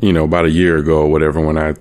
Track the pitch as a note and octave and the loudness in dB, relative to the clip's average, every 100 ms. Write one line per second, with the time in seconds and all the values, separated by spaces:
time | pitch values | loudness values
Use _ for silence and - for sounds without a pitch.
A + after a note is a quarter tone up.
0 | G2+ E2+ D#2 F2 E2 D#2+ F2+ D#2+ D2+ D#2 | 0 0 0 0 0 2 2 0 0 0
1 | D2+ D#2 D#2 D#2 D#2 D#2 D#2 D2+ | 2 0 0 -2 -2 -2 -4 -6